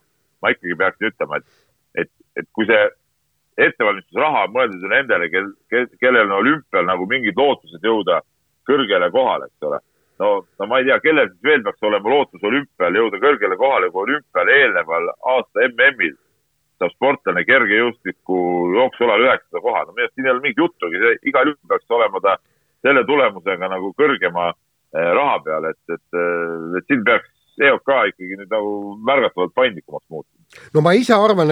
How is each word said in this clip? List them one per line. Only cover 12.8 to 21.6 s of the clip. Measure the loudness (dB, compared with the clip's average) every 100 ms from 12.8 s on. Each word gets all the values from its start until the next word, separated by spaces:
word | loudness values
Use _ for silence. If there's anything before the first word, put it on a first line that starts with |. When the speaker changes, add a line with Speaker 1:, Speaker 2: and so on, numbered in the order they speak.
| 0 2
Speaker 1:
jõuda | 0 2
kõrgele | 0 2 0 0
kohale, | 0 2 0
kui | -2
olümpial | -4 -4 -4 -2 2
eelneval | 4 4 0 -2 -4 -4 -6 -2
aasta | -2 -2 -2
M | -2 2 0 0
M-il | -4 -6 _ _ _ _ _ -6
saab | -6
sportlane | -2 -2 -2 -2 -2 2
kergejõustiku | 2 2 0 0 -4 -12 -10 -4 -2 0 0 0 0
jooksualal | 0 0 0 2 2
üheksanda | 0 _ -6
koha. | -2 -2 -4
No | -6
minu | -6
arust | -2
siin | -2
ei | 0
ole |
mingit | -2 0
juttugi, | -2 -2 -6 0
see | 0 0 0
igal | 0 0
juhul | -2